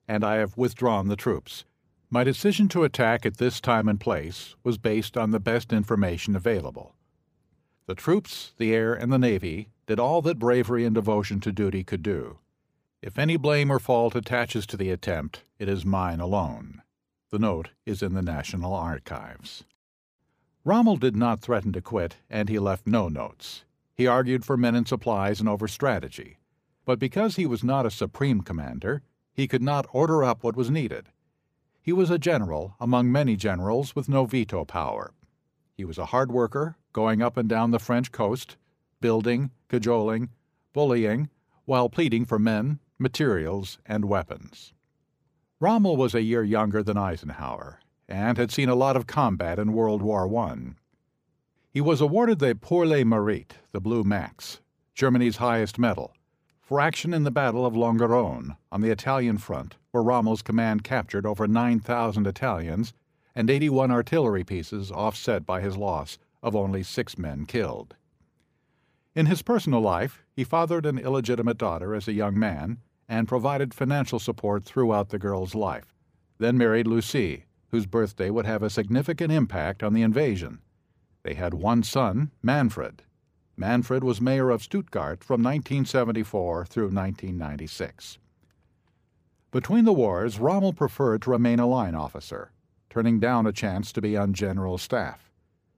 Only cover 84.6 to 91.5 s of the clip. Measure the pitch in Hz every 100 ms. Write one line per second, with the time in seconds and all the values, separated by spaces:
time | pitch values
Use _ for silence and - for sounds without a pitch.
84.6 | - 202 - 101 73 - - 123 120 147
85.6 | - 139 131 135 117 110 107 104 87 85
86.6 | 87 - 104 95 95 95 95 90 78 73
87.6 | 80 - 87 - - - _ _ _ _
88.6 | _ _ _ _ _ _ _ _ _ 127
89.6 | - 214 226 180 113 87 113 104 127 196
90.6 | 196 165 143 - 135 110 113 123 120